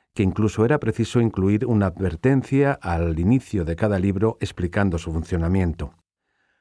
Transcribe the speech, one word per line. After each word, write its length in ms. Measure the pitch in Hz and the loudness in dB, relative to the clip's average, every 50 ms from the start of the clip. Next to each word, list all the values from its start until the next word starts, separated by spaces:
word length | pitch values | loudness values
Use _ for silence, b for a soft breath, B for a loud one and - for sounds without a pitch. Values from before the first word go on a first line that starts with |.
| _ _ _ | _ _ _
que 80 | - 104 | 0 0
incluso 420 | 92 87 - 107 107 - - 107 | 0 2 2 0 0 2 2 2
era 140 | 120 151 147 | 2 2 0
preciso 420 | - 113 107 - 113 - - 120 | 0 -2 -2 -2 -2 -2 0 0
incluir 460 | 117 113 - - 92 98 104 107 127 120 | 0 0 0 0 2 2 2 2 0 0
una 180 | 120 107 101 | 2 2 2
advertencia 880 | 95 87 - 95 92 82 80 - 131 139 135 127 - - 135 143 139 139 | 0 0 -2 -2 -2 -2 0 0 2 2 2 0 0 0 0 0 0 -2
al 460 | - - 90 85 82 85 82 82 78 | -4 -4 -4 -2 -2 0 0 0 0
inicio 460 | 87 95 123 135 - - - 101 85 | 2 2 2 2 0 -2 -4 -4 -2
de 100 | 76 85 | -4 -2
cada 240 | 82 - 107 104 92 | -2 0 0 0 0
libro 380 | 90 101 95 98 104 110 113 - | 0 0 0 0 0 -2 -2 -4
explicando 560 | - 98 - - 90 85 - 104 101 98 82 82 | -6 -8 -6 -4 -6 -4 -2 0 0 0 0 -2
su 160 | - 85 80 | -4 -4 -4
funcionamiento. 800 | 82 80 - - 85 82 85 92 98 95 85 80 - 78 71 - _ _ _ _ _ _ _ _ _ _ _ _ _ | -4 -4 -4 -2 -2 0 0 2 2 0 0 -2 -4 -8 -12 -12 _ _ _ _ _ _ _ _ _ _ _ _ _